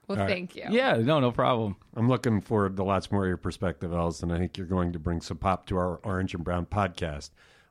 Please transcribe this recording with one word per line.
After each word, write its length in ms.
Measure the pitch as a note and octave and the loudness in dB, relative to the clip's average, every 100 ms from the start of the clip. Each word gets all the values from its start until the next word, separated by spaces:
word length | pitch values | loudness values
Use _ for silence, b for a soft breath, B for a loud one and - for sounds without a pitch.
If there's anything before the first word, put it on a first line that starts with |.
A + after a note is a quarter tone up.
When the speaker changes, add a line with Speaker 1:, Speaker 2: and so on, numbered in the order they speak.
| - | -6
Speaker 1:
Well, 100 | G3 | -2
Speaker 2:
All 80 | G3 | 0
right. 80 | |
Speaker 1:
thank 220 | F3+ F3+ - | -2 -6 -10
you. 80 | D3+ | -2
Speaker 3:
Yeah, 240 | A3+ C4 B2 | 2 2 2
no, 220 | A#2+ D#3 | 4 4
no 120 | B2 | 4
problem. 440 | A2+ B2+ A#2 G#2+ - _ - | 2 2 2 0 -4 _ 0
Speaker 2:
I'm 140 | A#2+ | 2
looking 320 | B2 B2 G#2 | 4 2 0
forward 340 | - G#2+ G2 G2 | 2 2 2 0
to 60 | |
lots 280 | F#2+ F#2+ - | 0 0 0
more 140 | G2+ F#2 | 0 0
of 20 | |
your 100 | F2 | 0
perspective, 560 | F2+ - F#2 - F2 | -4 -2 -4 -2 -2
Ellis, 300 | F2 E2+ D#2+ | 0 0 -2
and 100 | E2+ | -2
I 60 | E2+ | 0
think 180 | F2+ - | -2 -4
you're 80 | F2 | -2
going 240 | F#2 F2 | 0 0
to 60 | E2+ | -2
bring 220 | E2+ E2+ | -2 -4
some 160 | - E2+ | -4 -4
pop 300 | G2 F2+ - | 0 -2 -2
to 100 | F#2 | -2
our 200 | F2+ E2+ | -2 -2
Orange 300 | G#2+ F#2 F#2+ | -4 -2 -2
and 100 | F2 | -4
Brown 220 | E2 F2 F2 | -4 -4 -2
podcast. 640 | G#2 F#2+ - E2 D2 - _ b b b | 0 -2 -2 -6 -6 -12 _ b b b